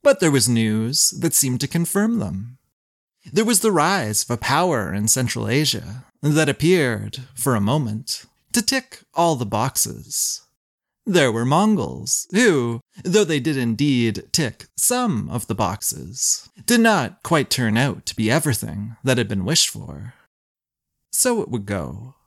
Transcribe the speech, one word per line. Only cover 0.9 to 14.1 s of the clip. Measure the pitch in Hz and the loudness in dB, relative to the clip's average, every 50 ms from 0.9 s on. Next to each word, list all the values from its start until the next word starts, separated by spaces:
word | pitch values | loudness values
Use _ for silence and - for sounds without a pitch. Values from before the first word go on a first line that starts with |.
| 143 - - - | 0 0 0 0
that | - - 175 160 | 0 0 -2 0
seemed | - - 139 131 123 107 | 0 0 0 0 0 -2
to | 147 | -4
confirm | 139 - 170 170 - - 196 208 220 233 214 | -2 -2 -2 -2 0 0 0 0 2 0 -2
them. | 120 85 78 95 107 120 127 _ _ _ _ _ _ _ _ _ _ _ _ _ _ - | -2 -4 -6 -8 -10 -12 -16 _ _ _ _ _ _ _ _ _ _ _ _ _ _ -2
There | - 190 226 | 0 0 2
was | 220 240 - | 2 2 2
the | - 220 | 2 2
rise | 196 160 147 175 196 190 123 107 104 - | 2 4 2 2 2 0 -2 -2 -2 -4
of | - - | -2 -4
a | 123 | -6
power | 110 - - 139 156 180 185 156 117 98 76 | -4 -2 0 0 2 2 2 0 -2 -2 -4
in | 87 101 104 110 | -4 -2 0 0
Central | - 131 127 110 - 120 110 104 | 2 0 0 -2 -2 -4 -2 0
Asia | 117 143 151 139 - 110 - 82 107 127 - _ _ _ | 0 0 2 0 -2 -4 -8 -12 -14 -16 -16 _ _ _
that | - 147 147 156 156 151 | -2 2 2 2 2 2
appeared, | 135 - 147 170 185 180 143 123 113 104 101 104 - 131 127 - - | 0 0 2 4 4 4 2 0 -2 -4 -6 -8 -10 -14 -16 -16 -10
for | - - 143 123 | -4 0 0 2
a | 107 | 2
moment, | 101 107 139 156 139 110 107 110 - - - - - _ _ _ _ _ | 2 2 0 0 0 -2 -6 -8 -8 -8 -10 -10 -10 _ _ _ _ _
to | - 240 | -4 -2
tick | 220 - 269 262 247 _ - - _ _ _ | 0 0 -2 -2 -4 _ -20 -20 _ _ _
all | 151 170 170 156 | 2 2 2 2
the | 120 120 | 0 -2
boxes. | 101 110 107 120 135 - - - - 64 55 - - - - - - - - _ _ _ _ _ _ _ _ _ _ _ _ _ - | -2 -2 -2 -2 -2 0 -2 -4 -4 -6 -12 -14 -10 -6 -4 -4 -4 -6 -10 _ _ _ _ _ _ _ _ _ _ _ _ _ 2
There | 180 175 143 123 | 4 4 4 4
were | 107 117 120 | 2 0 0
Mongols, | 127 143 170 208 220 214 170 104 69 64 - 117 120 - - - _ | 2 4 4 4 4 2 2 0 -4 -6 -10 -2 -2 -2 -2 -2 _
who, | 180 208 254 220 165 135 120 117 117 117 _ _ _ - | 2 4 4 6 4 4 2 0 -4 -6 _ _ _ -8
though | - 180 175 214 208 | -4 2 2 2 4
they | 156 160 143 | 4 0 0
did | 120 160 147 | 0 0 0
indeed | 135 123 117 113 107 143 147 135 123 117 113 | 0 0 0 0 2 2 2 4 4 2 2